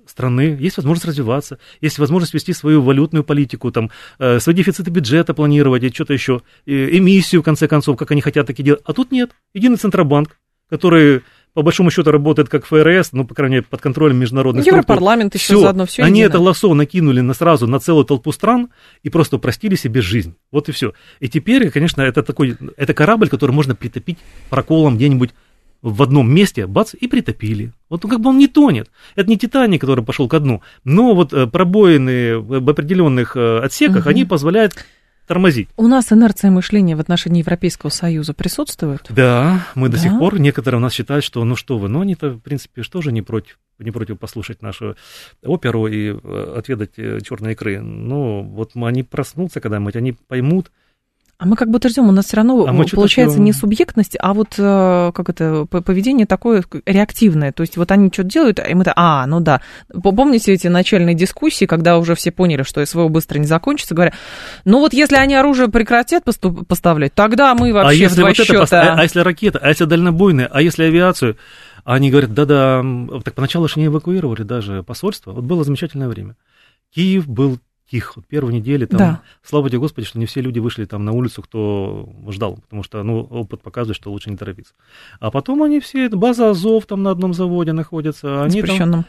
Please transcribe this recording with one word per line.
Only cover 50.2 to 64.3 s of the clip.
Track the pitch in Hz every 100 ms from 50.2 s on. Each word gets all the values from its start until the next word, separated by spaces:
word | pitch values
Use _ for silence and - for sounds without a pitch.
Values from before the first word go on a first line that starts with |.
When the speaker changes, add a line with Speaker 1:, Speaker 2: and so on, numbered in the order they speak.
| _
Speaker 1:
поймут. | 127 135 185 - _ _ _ _ _ _ _
Speaker 2:
А | 175
мы | 220
как | 233
будто | 240 208
ждем, | 254 220
у |
нас | 190 196
все | 214
равно, | 233 254 139
Speaker 1:
А |
мы | 131
Speaker 2:
э, | 180
Speaker 1:
че-то | 196
Speaker 2:
получается | 202 - 151 147
Speaker 1:
ждем. | 208
Speaker 2:
не |
субъектность, | 214 208 220 349 - 196 -
а | 190
вот, | 202 220 -
э, | 202 196 185 180 175
как | 170 175
это, | 170 160 156 151
п-, | 180
поведение | 175 185 226 269 208
такое | 190 240 214
к-, | - 143 -
реактивное. | 196 208 - 214 156 143
То | -
есть | 165 165
вот | 175
они | 196 190
что-то | - 185
делают, | 320 269 190
а | - 175
мы-то, | 175 -
а, | 175 143 131
ну | 165
да. | 160 131 - - _
П-, | 175 196 202
помните | 285 233 208
эти | 190 175
начальные | 175 185 196 170
дискуссии, | 165 185 - 311 - 190
когда | 165 165 170
уже | 170 165
все | 175
поняли, | 170 180 139
что | 135 151
С | 143 165
В |
О | 160
быстро | 160 - 147
не | 147
закончится, | 165 269 294 -
говорят: | 170 170 - -